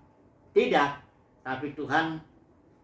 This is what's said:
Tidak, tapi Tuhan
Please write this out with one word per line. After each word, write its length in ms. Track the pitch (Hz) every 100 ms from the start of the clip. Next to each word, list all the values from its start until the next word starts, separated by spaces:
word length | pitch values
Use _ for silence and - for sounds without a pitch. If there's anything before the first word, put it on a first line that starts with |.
| - _ _ _ _ 202
Tidak, 340 | 240 160 143 - - _ _ _
tapi 320 | 131 131 143 151
Tuhan 480 | 131 151 160 160 - - _ _ _ _